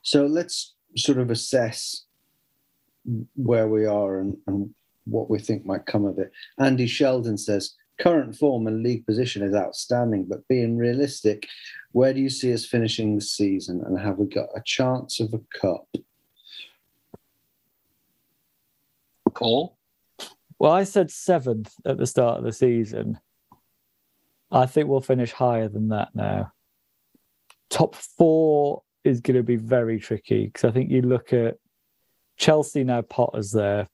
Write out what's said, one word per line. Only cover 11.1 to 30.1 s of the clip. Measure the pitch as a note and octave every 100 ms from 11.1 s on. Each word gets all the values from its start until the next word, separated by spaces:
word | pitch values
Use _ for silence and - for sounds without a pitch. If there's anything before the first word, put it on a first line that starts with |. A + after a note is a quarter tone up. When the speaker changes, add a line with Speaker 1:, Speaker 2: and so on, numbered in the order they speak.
| C#3 G#2+ G#2 - - - - -
Speaker 1:
where | A#2+ C3
do | C3+
you | C3+
see | B2+ B2+
us | A#2
finishing | - B2 A2+ A2 G#2+ G#2
the |
season, | G#2 - G2+ F#2+ F#2 F2+
and | - F#2
have | G#2 F#2
we | G2+
got | - - G2+
a |
chance | - - C3 B2+ B2+ -
of | A2+
a | A2+ - -
cup?" | F#2+ F2 - - - _ _ _ _ - - _ _ _ _ - _ _ _ _ _ _ _ _ _ _ _ _ _ _ _ _ _ _ _ _ -
Speaker 2:
Paul? | - A#2 A#2+ E3+ _ _ _ _ _ - _ _ -
Speaker 3:
Well, | D3
I | F3
said | G3 G#3 E3+
seventh | - - F3 B2+ A2 G#2 _
at | - C3+
the | B2+
start | - A#2+ -
of |
the | A#2+
season. | A2 B2+ A#2 G#2+ A2 G#2+ A2 _ _ _ _ _ _ _ _ _ _ _ _ _
I | - C3
think | D#3 D3
we'll | C3+
finish | B2+ B2+ A#2
higher | - B2+ A#2 A2
than | G#2 A2
that | G#2+ -
now. | - G2+ G2 G2 _ _ _ _ _ _ _ _ _ _ - _
Top | - D#3+
four | - - - E3+ D#3 D#3+ D3+ C#3+ - _ _
is | - B2
gonna | A#2+ B2+
be | A#2 A#2+
very | A2+ B2 A#2 A2
tricky, | -